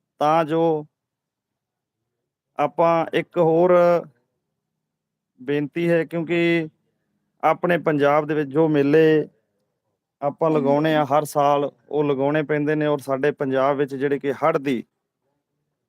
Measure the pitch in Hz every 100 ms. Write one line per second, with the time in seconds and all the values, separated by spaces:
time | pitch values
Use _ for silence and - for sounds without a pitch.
0 | _ - 147 160 156 165 165 156 151 _
1 | _ _ _ _ _ _ _ _ _ _
2 | _ _ _ _ _ - 147 - 165 165
3 | 160 156 151 - 165 165 180 180 175 175
4 | - _ _ _ _ _ _ _ _ _
5 | _ _ _ - 127 147 147 170 170 170
6 | 165 170 156 170 170 170 156 - _ _
7 | _ _ _ _ 151 160 180 175 151 151
8 | 143 147 151 151 143 139 160 151 139 156
9 | 160 156 147 _ _ _ _ _ _ _
10 | _ _ 143 - 165 156 139 143 160 156
11 | 143 147 151 151 143 143 139 - - 147
12 | 147 135 139 156 143 151 147 156 151 147
13 | 131 135 147 - 139 131 131 139 143 135
14 | 139 139 139 123 151 160 139 120 - _
15 | _ _ _ _ _ _ _ _